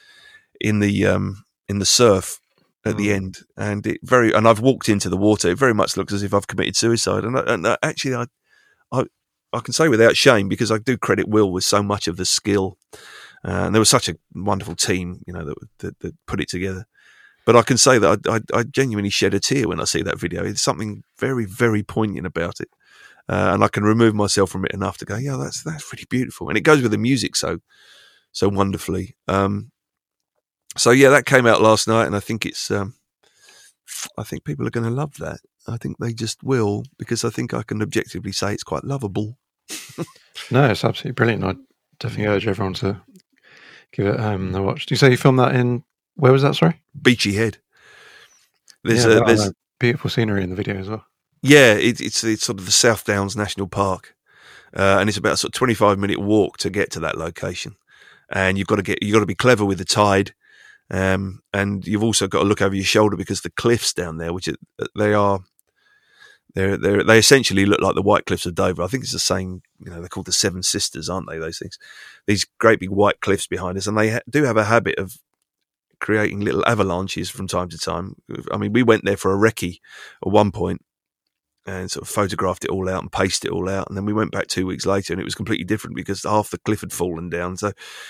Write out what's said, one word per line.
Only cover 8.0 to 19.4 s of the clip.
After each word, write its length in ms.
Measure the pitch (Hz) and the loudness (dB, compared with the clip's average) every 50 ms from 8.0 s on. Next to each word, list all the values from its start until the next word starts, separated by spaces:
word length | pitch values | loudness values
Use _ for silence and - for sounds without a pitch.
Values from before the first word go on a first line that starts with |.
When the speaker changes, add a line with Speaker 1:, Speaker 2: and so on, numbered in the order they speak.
| - 135 127 | -6 -6 -4
Speaker 1:
I, 120 | 120 120 - _ _ _ _ _ _ _ _ _ _ _ - | -4 -6 -8 _ _ _ _ _ _ _ _ _ _ _ -6
I, 120 | - 127 143 - _ _ _ _ _ _ _ - - | -4 -4 -4 -4 _ _ _ _ _ _ _ -10 -8
I 60 | 120 | -8
can 120 | 117 - | -8 -4
say 160 | 123 - 160 131 | 0 2 2 4
without 300 | 113 107 113 117 - - | 6 6 6 6 6 6
shame, 320 | - 139 123 104 98 98 | 6 6 6 6 4 0
because 200 | 110 - 120 107 | -2 -2 0 0
I 60 | 110 | 0
do 220 | 107 107 - 123 - | -2 0 -2 -2 -2
credit 280 | - - 98 101 - | 0 0 0 0 0
Will 240 | 95 107 107 104 95 | 2 4 4 4 4
with 140 | 87 92 - | 2 -2 -2
so 180 | - - 101 | 2 2 2
much 260 | 101 101 104 101 - - | 2 0 -2 -2 -4 -6
of 100 | 87 - | -6 -4
the 80 | 92 | -4
skill, 500 | - - - - 107 101 101 95 92 92 _ _ _ - - - - - - - - - _ | -2 -2 -2 0 0 0 0 0 -2 -6 _ _ _ -20 -20 -20 -20 -20 -20 -20 -20 -20 _
uh, 220 | - 92 92 92 92 | -8 -6 -4 -2 -2
and 100 | 90 98 | 2 2
there 60 | 113 | 4
was 80 | 110 - | 4 4
such 220 | - 120 - - | 2 2 0 -2
a 80 | 85 - _ _ - | -8 -10 _ _ -14
wonderful 420 | - 95 104 98 95 - - 85 | -8 -4 -4 -4 -4 -4 -8 -6
team, 460 | - - - - 95 90 87 90 - - | -4 -2 -2 -2 -4 -4 -8 -12 -14 -14
you 60 | - | -14
know, 140 | 90 87 80 | -12 -10 -10
that, 100 | 71 - - - - _ - | -10 -12 -12 -16 -20 _ -12
that, 220 | - 95 - _ | -12 -12 -12 _
that 140 | - 85 80 _ _ | -12 -14 -14 _ _
put 160 | - - 95 | -10 -6 -6
it 80 | 76 - | -6 -6
together. 360 | - 90 92 95 92 92 - _ _ _ _ _ _ _ _ - _ _ - | -6 -6 -6 -6 -8 -10 -12 _ _ _ _ _ _ _ _ -20 _ _ 2
But 100 | - 113 | 6 6
I 60 | 117 | 6
can 160 | 113 - 135 113 | 6 6 4 4
say 180 | - 139 131 113 | 6 6 6 6
that 220 | 101 76 104 101 - - | 6 4 2 2 0 -2
I, 60 | 110 | -2
I, 60 | 113 107 - - 113 | -2 -2 -2 -2 -2
I 40 | 120 | -2
genuinely 440 | 120 - - 135 131 110 104 101 101 | -2 -2 -2 0 0 0 -2 -2 -2
shed 240 | - - 101 95 | -2 0 0 0
a 80 | 98 101 | 0 0